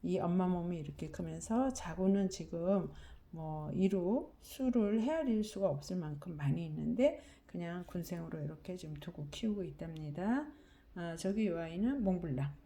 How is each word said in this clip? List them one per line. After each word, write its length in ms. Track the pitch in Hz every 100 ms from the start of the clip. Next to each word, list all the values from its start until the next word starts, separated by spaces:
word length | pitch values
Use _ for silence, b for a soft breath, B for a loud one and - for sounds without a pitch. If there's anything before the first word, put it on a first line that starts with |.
이 160 | 175 180
엄마 300 | 170 180 180
몸이 300 | 180 175 170
이렇게 320 | 147 143 156
크면서 600 | - 165 160 - 226 262
자고는 560 | 254 180 165 190 196 190
지금 600 | - 165 170 175 196 156 B B B -
뭐 400 | 160 156 156 151
이루 600 | - 190 190 175 247 - -
수를 600 | - - 262 247 208 220
헤아릴 440 | 226 320 277 220
수가 240 | 214 196 190
없을 280 | 143 - 185
만큼 400 | 156 147 180 151
많이 300 | 143 165 165
있는데 540 | 156 151 170 277 - B B -
그냥 380 | 175 170 180 175
군생으로 540 | 180 170 175 165 160
이렇게 360 | 147 156 - 180
지금 180 | 156
두고 340 | 147 170 - 147
키우고 320 | - 220 202
있답니다. 840 | 170 143 165 160 151 147 196 254 302 B B B B -
아, 180 | 170 165
저기 300 | 190 202 208
요 120 | 165
아이는 440 | 165 170 226 277
몽블랑. 500 | 196 180 170 131 143 143